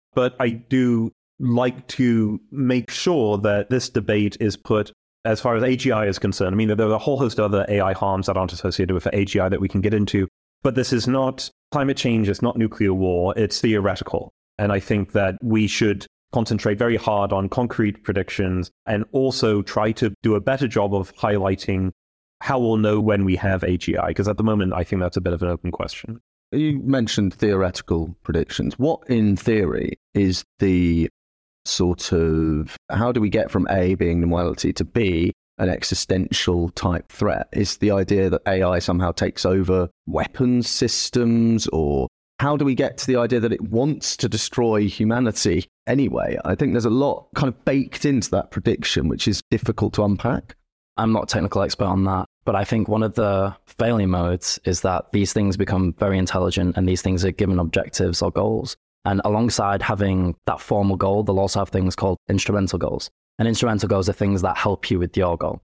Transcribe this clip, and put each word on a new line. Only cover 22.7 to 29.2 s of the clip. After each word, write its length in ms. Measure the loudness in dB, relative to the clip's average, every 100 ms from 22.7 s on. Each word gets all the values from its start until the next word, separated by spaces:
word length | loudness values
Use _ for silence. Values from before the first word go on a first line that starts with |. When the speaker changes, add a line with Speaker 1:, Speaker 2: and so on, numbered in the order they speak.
| 2
Speaker 1:
know 200 | 2 2
when 260 | 2 2 2
we 100 | 0
have 260 | 0 0
A 120 | 0 -2
G 220 | -2 -2
I, 160 | -2
'cause 140 | -2 -2
at 100 | 0
the 60 |
moment, 280 | 0 2 0
I 120 | -2
think 180 | -2 -2
that's 160 | -2 -2
a 20 |
bit 140 | -2
of 80 | -2
an 80 | -2
open 200 | -4 -6
question. 480 | -6 -8 -10 -14 -16 _ _ _
Speaker 2:
You 280 | -2 0 0
mentioned 520 | 0 0 0 0 0
theoretical 840 | 2 2 2 0 -2 -2 -2 -2 -8
predictions. 560 | -4 -2 -2 -2 -4 0
What, 220 | -2 -2 -2
in 260 | 2